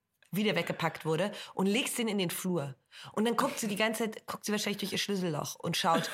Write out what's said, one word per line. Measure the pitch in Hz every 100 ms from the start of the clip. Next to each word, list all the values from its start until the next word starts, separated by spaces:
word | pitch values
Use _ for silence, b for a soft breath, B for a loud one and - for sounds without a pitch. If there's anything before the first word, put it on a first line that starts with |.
| _ _ _
wie | 175
der | 214
weggepackt | 170 170 - 165 -
wurde | 156 160 202 208 B
und | - 190
legst | 214 - -
den | 226
in | 208
den | 175
Flur. | - 185 175 139 - _ B B
Und | -
dann | 226 226
guckt | 269 -
sie | 214
die | 202
ganze | 220 220
Zeit, | 220 - -
guckt | -
sie | -
wahrscheinlich | 208 208 202
durch | 190
ihr | 196
Schlüsselloch | - 202 180 147 151 -
und | 175 170
schaut, | - 165 -